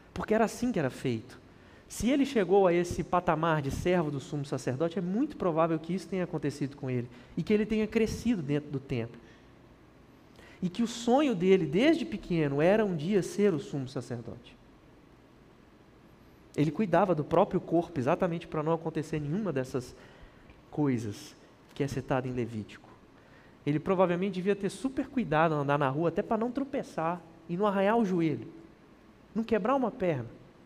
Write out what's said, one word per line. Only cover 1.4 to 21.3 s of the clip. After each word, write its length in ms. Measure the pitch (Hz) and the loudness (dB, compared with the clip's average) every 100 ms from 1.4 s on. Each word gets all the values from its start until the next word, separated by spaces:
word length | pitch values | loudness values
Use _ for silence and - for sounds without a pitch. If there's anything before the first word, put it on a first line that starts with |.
| - - - - - | -20 -20 -20 -20 -16
Se 200 | - 214 | -4 2
ele 180 | 285 262 | 2 2
chegou 420 | 226 175 202 190 | 2 4 6 6
a 60 | |
esse 300 | 175 175 - | 4 2 -2
patamar 600 | - 180 180 156 165 156 | 0 0 2 2 2 2
de 80 | 135 | 0
servo 400 | 127 175 180 151 | -2 2 2 2
do 80 | 143 | -2
sumo 260 | - 147 143 | -6 -6 -4
sacerdote, 540 | 131 - 131 165 202 | -4 -2 0 0 -2
é 20 | |
muito 340 | 180 202 302 - | -2 0 -2 -2
provável 420 | 185 156 165 160 | -2 2 2 0
que 140 | 160 | -2
isso 140 | 185 - | -6 -4
tenha 160 | 190 | -4
acontecido 540 | 175 156 147 131 135 - | -4 -2 -4 -4 -6 -6
com 100 | 135 | -4
ele 220 | 123 120 - - - | -4 -4 -12 -10 -8
e 60 | |
que 100 | 165 | 0
ele 140 | 208 214 | 2 2
tenha 220 | 214 214 | 0 0
crescido 560 | 226 220 - 226 214 | 0 0 -2 -2 -2
dentro 260 | 143 147 147 | 0 -2 -2
do 100 | 139 | -8
templo. 400 | - 123 113 - - - - - - - - - - - - - - - | -6 -6 -6 -10 -20 -20 -20 -20 -20 -20 -20 -20 -20 -20 -20 -20 -20 -6
E 60 | 180 | -6
que 160 | 202 | -2
o 40 | 233 | -2
sonho 460 | - - 262 302 | -2 2 4 4
dele, 320 | 196 185 190 151 | 2 6 6 4
desde 380 | 170 285 277 240 | 4 4 4 0
pequeno, 560 | 208 - 170 147 139 | -8 -2 0 0 2
era 220 | 165 220 | 4 4
um 120 | 208 170 | 2 -2
dia 280 | 156 208 | 0 0
ser 300 | - - 202 | 0 2 2
o 60 | 156 | 2
sumo 280 | - 147 127 | -4 -6 -6
sacerdote. 720 | 135 123 120 110 - - - - - - - - - - - - - - - - - - - - - - - | -8 -8 -10 -10 -14 -18 -20 -20 -20 -20 -20 -20 -20 -20 -20 -20 -20 -20 -20 -20 -20 -20 -20 -20 -20 -10 0
Ele 140 | 151 | 0
cuidava 440 | 151 214 170 196 160 | 0 2 2 4 2
do 80 | |
próprio 380 | 139 160 202 185 | 2 4 4 0
corpo 360 | - 165 165 - | 0 0 0 -2
exatamente 480 | 123 180 185 165 - | 0 0 0 -4 -6
para 160 | 156 | -4
não 120 | 151 | -2
acontecer 480 | 165 160 160 151 156 | -2 -2 -6 -6 -6
nenhuma 320 | 147 185 202 | -4 -4 -2
dessas 420 | 139 127 131 123 - - - - - - - - | -4 -4 -6 -6 -14 -20 -20 -20 -20 -20 -20 -12
coisas 640 | - 147 120 110 101 - | -2 0 0 -4 -10 -14